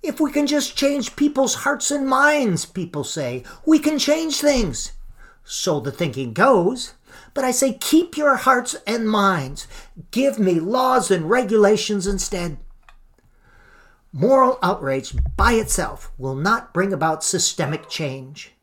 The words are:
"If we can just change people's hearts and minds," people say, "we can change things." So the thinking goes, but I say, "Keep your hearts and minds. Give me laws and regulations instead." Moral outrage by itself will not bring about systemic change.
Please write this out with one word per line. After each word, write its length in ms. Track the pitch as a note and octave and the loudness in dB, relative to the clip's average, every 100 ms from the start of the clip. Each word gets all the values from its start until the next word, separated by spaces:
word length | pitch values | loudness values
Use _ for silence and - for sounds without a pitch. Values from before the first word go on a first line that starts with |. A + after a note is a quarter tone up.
"If 200 | D#4+ - | -6 -2
we 100 | D4+ | 0
can 160 | D4 C#4+ | 0 0
just 300 | D4 - - | 0 -2 -2
change 380 | C#4 C#4+ A3 - | 0 0 -6 -2
people's 400 | C#4+ C#4 C4 - | 0 2 0 0
hearts 340 | C4+ C#4+ - | -2 -2 -2
and 160 | C#4+ C4+ | -2 0
minds," 580 | C4 D4 D4+ A#3+ E3+ - | 2 4 4 2 -2 -4
people 380 | F#3+ F3 D3 | -8 -8 -6
say, 400 | C#3 - C3 B2 - - - | -8 -6 -6 -6 -12 -8 2
"we 140 | D#4 | 4
can 180 | D4+ D4+ | 4 0
change 420 | C#4+ D#4 D#4+ C#4 | 0 0 0 0
things." 520 | C#4+ C4+ G3 A#2+ - - - - - _ | 2 2 0 -4 -10 -12 -16 -18 -20 _
So 360 | - - - D3+ | -12 -6 -2 -2
the 120 | C3+ | -4
thinking 400 | - E3+ B2 B2+ | -4 -4 -4 -6
goes, 600 | A2 A#3 A3+ F3 B3 - - _ - - | 2 4 6 4 -2 -10 -16 _ -20 -10
but 100 | - | -4
I 80 | C4 | -2
say, 220 | C#4+ C4+ | 0 0
"Keep 420 | - - D#4+ E4+ - | -2 2 2 2 0
your 200 | D4 C4 | 2 2
hearts 400 | C4 B3 B3 - - | 4 2 0 -8 -4
and 240 | A#3 A3 | -2 0
minds. 580 | G#3+ G3 F3+ C3 C#3 - - - - - | 2 2 2 -4 -10 -16 -18 -20 -20 -6
Give 260 | A3+ C#4 A3+ | 0 0 2
me 200 | F#3+ E3 | 2 2
laws 500 | E3+ B3+ C4 B3+ - | 0 0 2 2 2
and 200 | F#3 D#3+ | 0 2
regulations 760 | A#3+ A3 A3 G3+ G#3 - G#3 F#3 | 0 2 4 6 4 0 -2 -2
instead." 540 | F#3+ - F#3 F3 C#3+ - - _ - _ _ _ _ _ _ _ - _ _ _ C#3+ | -4 -4 -6 -6 -8 -14 -20 _ -20 _ _ _ _ _ _ _ -20 _ _ _ -2
Moral 420 | G3 C4+ B3+ B3+ | 4 6 4 2
outrage 500 | F3+ G3 C#3 C3+ - - - - | 0 -2 -2 -4 -4 -4 -4 2
by 180 | A#3 | 4
itself 560 | A3+ A3 - B2+ - - - | 4 0 -2 -4 -8 -16 -10
will 180 | C3 C3+ | -8 -2
not 380 | E3+ A#3 - | 0 0 -2
bring 200 | E3+ G3 | -2 0
about 280 | F3 D#3+ D#3 | 0 0 0
systemic 680 | - F#3 - - C#3+ D#3 - | -2 0 -2 -2 -4 -4 -8
change. 640 | - D3+ C3 C3 D3 - _ | -6 -6 -8 -14 -18 -20 _